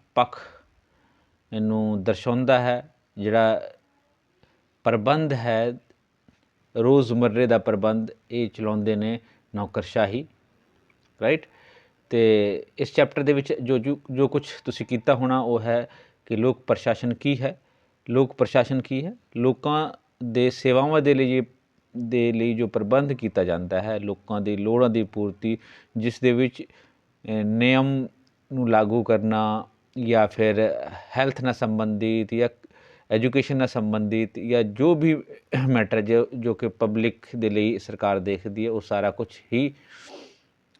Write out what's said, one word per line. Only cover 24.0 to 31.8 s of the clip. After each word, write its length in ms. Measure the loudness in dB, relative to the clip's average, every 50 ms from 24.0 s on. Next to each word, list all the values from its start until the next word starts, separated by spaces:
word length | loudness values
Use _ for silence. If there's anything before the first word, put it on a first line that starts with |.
| -6 -6 -8 -8 _ -6 -6 -4
ਦੀ 160 | -4 -4 -4
ਲੋੜਾਂ 340 | -2 0 0 2 4 4 4
ਦੀ 120 | 2 0
ਪੂਰਤੀ, 560 | -2 -2 -4 -4 -4 -4 -6 -6 -4 -4 -4 -6 -8 -16 -20 -20 _ _ -6
ਜਿਸ 240 | -4 -4 -4 -2 0
ਦੇ 120 | 2 2
ਵਿੱਚ, 300 | 4 4 2 0 -2 -8
ਅਹ, 840 | -16 -20 _ _ _ _ _ _ _ _ _ _ -10 -6 -4 -2 -2
ਨਿਯਮ 640 | 0 0 2 2 4 4 4 2 0 0 -2 -4 -6 -12 _ _ _ _ _ _ -10
ਨੂੰ 180 | -6 -2 0 2
ਲਾਗੂ 320 | 4 4 4 2 0 0
ਕਰਨਾ 680 | 2 2 0 0 0 0 0 0 0 -2 -2 -4 -8 -12 _ _ _ _ _ -6 -2
ਜਾਂ 220 | 2 4 4 4 2
ਫਿਰ 300 | 2 2 2 2 4 2 2 0 0 -4 -8 -12 -14 -16 -18 -6 -2
ਹੈਲਥ 260 | -2 0 0 -2 -2
ਨਾਲ 100 | -4 -4
ਸੰਬੰਧਿਤ 840 | -2 -2 -4 -2 -2 -2